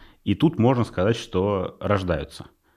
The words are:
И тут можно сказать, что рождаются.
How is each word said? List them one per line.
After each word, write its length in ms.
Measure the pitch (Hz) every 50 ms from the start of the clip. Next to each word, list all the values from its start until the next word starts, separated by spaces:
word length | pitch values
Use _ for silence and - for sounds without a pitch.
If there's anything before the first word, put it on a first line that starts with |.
| - - _ _ _
И 100 | 104 98
тут 240 | - 151 170 165 -
можно 260 | 110 127 135 120 107
сказать, 320 | - - 90 92 107 120
что 600 | - - - - 92 98 104 101 95 - - - -
рождаются. 640 | - 95 101 95 95 87 82 71 76 - - - - - _ _ _ _ _